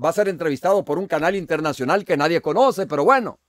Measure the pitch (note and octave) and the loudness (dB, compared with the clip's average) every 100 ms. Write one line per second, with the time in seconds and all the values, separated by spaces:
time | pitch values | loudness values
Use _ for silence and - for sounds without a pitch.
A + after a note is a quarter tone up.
0 | D3 G3+ G3 F3 E3 C3+ F3+ G3 D3+ D#3+ | -2 0 -2 -2 -4 -2 2 0 0 -4
1 | G3 D#3 E3 G3 D#3+ D#3 D#3 C3+ C3 G3 | -2 -2 0 -2 -4 -2 -2 -2 -2 -2
2 | F#3 D3+ D#3 E3 D#3 F3 C4 F#3+ F#3+ D3 | 0 0 0 0 0 2 2 0 -4 0
3 | E3+ C4+ F#3 - | 4 2 0 -10